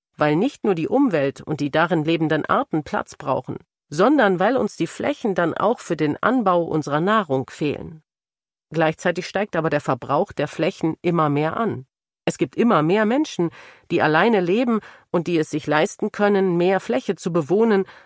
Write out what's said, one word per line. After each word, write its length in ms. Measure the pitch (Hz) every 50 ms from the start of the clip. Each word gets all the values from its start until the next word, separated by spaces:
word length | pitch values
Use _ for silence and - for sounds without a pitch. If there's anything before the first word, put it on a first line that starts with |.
| _ _ _
weil 180 | - 151 147 151
nicht 280 | 160 214 285 - - -
nur 120 | 220 190
die 120 | 165 156
Umwelt 540 | - - 262 294 247 170 151 135 139 135 -
und 180 | - - 156 -
die 120 | 143 143
darin 320 | 135 160 165 165 180 160 147
lebenden 400 | 160 165 156 160 151 160 147 -
Arten 380 | - 175 208 285 - - 156 147
Platz 320 | - - - - - -
brauchen, 420 | - - 139 131 - - - 120 - - _ _ _ _ -
sondern 500 | 139 151 190 254 311 285 226 196 185 170
weil 160 | 185 220 269
uns 220 | 247 214 202 -
die 100 | - 170
Flächen 480 | - - - - - 294 - - 220 185
dann 180 | 180 175 160 -
auch 260 | - - 202 247 -
für 180 | - - 175
den 240 | 151 156 151 143 - -
Anbau 400 | 208 254 262 214 190 180 175 165
unserer 380 | - - 156 143 151 139 151
Nahrung 480 | 170 196 214 226 196 147 135 135 123 -
fehlen. 520 | - - 160 147 127 - - - 160 156 _ _ _ _ _ _ _ _ _ _ _ _ _ - 151
Gleichzeitig 540 | 160 160 156 160 - - 185 170 - 170
steigt 300 | - - 190 214 - -
aber 120 | 170 156 160
der 120 | 147 147
Verbrauch 500 | - - 135 123 - 120 135 151 190 -
der 160 | - - 175
Flächen 480 | 147 - - 156 143 - - - 160 - _
immer 280 | - 180 170 170 156 147
mehr 280 | 143 143 151 160 -
an. 280 | - 233 202 120 117 135 _ _ _ _ _ _ _ -
Es 140 | - -
gibt 180 | - 175 151 -
immer 280 | - 226 240 208 156 151
mehr 220 | 160 190 220 214
Menschen, 440 | 208 240 285 311 - - - 175 160 - - - - - - _ -
die 120 | 175 147
alleine 400 | 107 156 151 160 185 233 233 196
leben 380 | 180 165 190 233 262 240 226 208 - - - - _ -
und 180 | - 180 156
die 100 | - 175
es 120 | 160 156 -
sich 160 | - 151 -
leisten 460 | 156 147 151 170 214 - - - 208
können, 440 | - - 208 202 208 190 190 190 170
mehr 240 | 170 175 185 196 185
Fläche 360 | - - 233 262 - - 185
zu 180 | - - 185 165
bewohnen, 520 | 170 151 127 170 208 226 226 208 190 185 - - - -